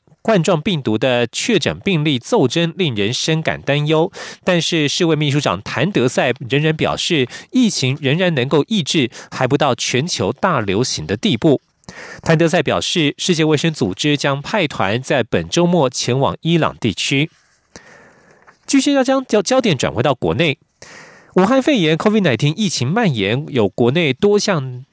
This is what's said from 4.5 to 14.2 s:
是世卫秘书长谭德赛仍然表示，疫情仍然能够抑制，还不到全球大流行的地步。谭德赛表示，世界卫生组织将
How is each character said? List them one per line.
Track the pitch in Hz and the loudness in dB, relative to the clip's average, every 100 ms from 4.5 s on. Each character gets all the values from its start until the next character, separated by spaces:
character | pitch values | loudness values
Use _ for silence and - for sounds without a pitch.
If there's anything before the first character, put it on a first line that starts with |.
| 175 | 0
是 | - 165 143 | 2 0 0
世 | - | 0
卫 | 165 | 0
秘 | 151 147 | 2 0
书 | 143 | 0
长 | 127 92 | 0 -2
谭 | - - 170 | -4 -2 0
德 | 165 123 | 2 0
赛 | - 139 120 117 | 0 0 -2 -2
仍 | 139 | 0
然 | 156 156 | 0 0
表 | 95 - | -2 -2
示， | - 160 120 - - | -2 -2 -2 -6 -4
疫 | 254 226 | 0 2
情 | - 131 147 | 2 -2 0
仍 | 135 160 | 0 2
然 | 180 | 0
能 | 147 131 | 0 0
够 | 151 - | 0 0
抑 | 214 | -2
制， | 135 165 117 - - | 0 0 -2 -4 -12
还 | - 127 | -4 0
不 | 143 | 2
到 | 143 120 | 0 0
全 | - 123 | -2 -2
球 | 175 - 98 | -2 -2 -4
大 | - 196 139 | -2 0 0
流 | 98 95 | 0 -2
行 | 139 - 78 | -2 -4 -4
的 | 101 | -2
地 | 214 - | -2 2
步。 | 160 127 _ _ - - - - | 2 2 _ _ -20 -20 -18 -6
谭 | - 160 | 0 2
德 | 165 | 2
赛 | 175 | 2
表 | 139 92 | 0 -2
示， | - 180 143 - | -2 -2 -2 -2
世 | - | -2
界 | 160 | 0
卫 | 156 147 | 2 2
生 | 165 | 0
组 | 156 101 | 0 -2
织 | 92 147 | -2 0
将 | 139 | 0